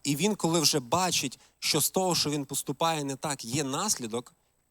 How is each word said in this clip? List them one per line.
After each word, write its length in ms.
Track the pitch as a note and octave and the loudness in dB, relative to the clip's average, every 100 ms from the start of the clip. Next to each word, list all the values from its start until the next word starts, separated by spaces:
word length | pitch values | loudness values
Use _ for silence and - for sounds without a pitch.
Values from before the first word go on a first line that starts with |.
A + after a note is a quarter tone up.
і 140 | D3 C#3+ | -2 0
він, 180 | G3 | 0
коли 260 | G#3 E3 E3+ | 0 2 4
вже 200 | D3 D3+ | 4 2
бачить, 600 | B2 D#3+ F#3 - C#3+ - - _ | 2 2 2 0 -4 -8 -18 _
що 220 | - D#3 | -2 2
з 100 | - | 2
того, 240 | G3 F#3 | 2 2
що 160 | E3 D3 | 2 0
він 140 | D3 | -2
поступає 600 | C3+ C#3 - C#3+ E3 D#3 | -4 -6 -6 0 0 0
не 120 | C#3 C3+ | -2 -4
так, 280 | D#3 C#3 | -4 -6
є 200 | A2+ C3+ | -4 -2
наслідок, 680 | C#3 C#3+ G3+ - A#2 A#2 - - _ _ _ | 0 0 0 -2 -2 -6 -8 -14 _ _ _